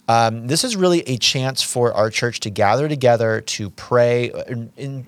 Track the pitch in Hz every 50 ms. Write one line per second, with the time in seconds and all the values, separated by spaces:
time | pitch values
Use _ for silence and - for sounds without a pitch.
0 | _ - 117 117 117 113 113 117 117 127 151 160 - 254 226 190 185 180 175 170
1 | - 131 131 107 - - - 135 131 131 127 - - - - 123 120 117 - 98
2 | 107 110 - - 123 120 113 - - 107 95 104 101 101 110 131 151 151 151 135
3 | 127 120 120 113 117 110 110 110 - - - - 107 98 - - - - 123 120
4 | 120 120 120 123 120 - - - - - 120 117 113 110 - - 135 139 139 131
5 | 123